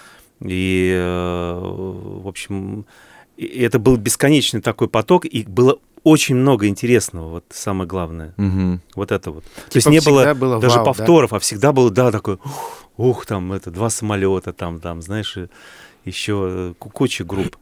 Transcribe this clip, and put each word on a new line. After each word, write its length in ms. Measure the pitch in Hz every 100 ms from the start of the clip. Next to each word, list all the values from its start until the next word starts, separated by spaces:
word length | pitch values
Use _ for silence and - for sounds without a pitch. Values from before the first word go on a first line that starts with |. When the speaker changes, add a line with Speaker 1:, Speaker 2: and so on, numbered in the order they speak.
| - - _ -
Speaker 1:
и, 500 | 92 92 95 92 92 92
э, 640 | 90 90 87 87 87 87
в 680 | 92 92 95 92 98 98 98
общем, 580 | - - 101 98 104 104 _ - - _ -
и 80 | - 127
это 180 | 117 120
был 160 | 110 123
бесконечный 640 | 110 - 139 151 113 113
такой 280 | 120 - 147
поток, 360 | 113 107 180 -
и 180 | 113
было 360 | 104 95 127 - _ -
очень 320 | 160 156 - 127
много 320 | 135 120 104
интересного, 600 | 98 120 120 - 87 80
вот 140 | 85 _
самое 380 | - - 95 87
главное. 460 | 92 82 82 80 90
Speaker 2:
Мгм. 440 | 98 95 92 90 - -
Speaker 1:
Вот 160 | 98
это 200 | 98 -
вот. 120 | 78
То 180 | - - -
Speaker 3:
Типа 80 | 127
Speaker 1:
есть 80 | 147
не 100 | 160
было 200 | 156 139
Speaker 3:
всегда 120 | 131 139
было 240 | 131 117
Speaker 1:
даже 180 | 120 120
Speaker 3:
вау, 80 | 117
да? 80 |
Speaker 1:
повторов, 400 | 123 110 165 120
а 60 | 101
всегда 340 | - 107 143
было, 180 | 135 123
да, 200 | 101 127
такое, 280 | 104 107 95 139 139 - - - -
ух, 280 | 123 113 -
там, 260 | 101 90
это, 160 | 98 -
два 180 | 85 113
самолета, 640 | - 107 101 95 92 90
там, 260 | 85 87 85
там, 220 | 85 85
знаешь, 360 | 82 107 101 -
и 100 | 87 - - - - _ 95
еще, 420 | 92 - 101 92 92 90
э, 20 | 87
ку-, 100 | 107
куча 360 | - 131 - 85
групп, 320 | 95 87 -